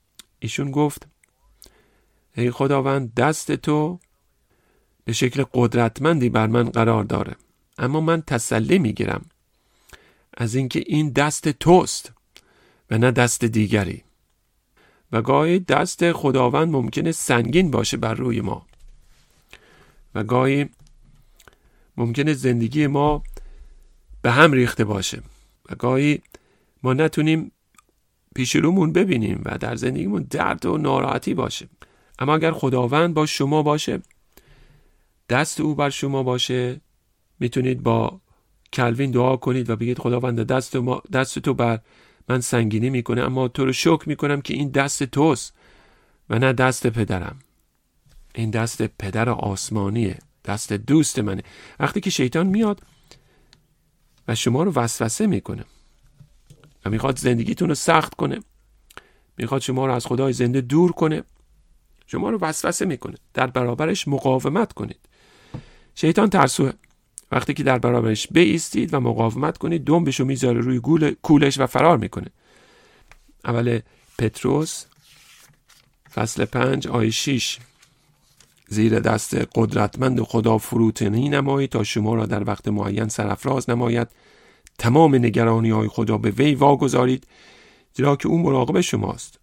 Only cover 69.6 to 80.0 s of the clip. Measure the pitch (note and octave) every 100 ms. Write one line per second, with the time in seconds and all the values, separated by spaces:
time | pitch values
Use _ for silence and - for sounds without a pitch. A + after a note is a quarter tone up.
69.6 | - E3+ C3 E3 D#3+ C3 C3 C3+ B2+ A#2+
70.6 | A#2+ B2+ A#2+ D#3+ D3+ A#2+ - D3 C#3 C3+
71.6 | B2+ - D#3 D#3 G#2+ - - - _ _
72.6 | _ _ _ _ _ - _ _ - A#2
73.6 | A#2+ A#2 - _ _ - A2 - - C#3
74.6 | D#3+ - - _ _ - - - - _
75.6 | _ _ _ _ _ - A2 - A#2 C3
76.6 | B2+ C#3 - B2 A2+ A2+ - C3 - -
77.6 | - _ _ _ _ _ _ _ _ _
78.6 | - G#2 A2 A2 A2 A2 - - A#2+ -
79.6 | A2 A2 G#2 -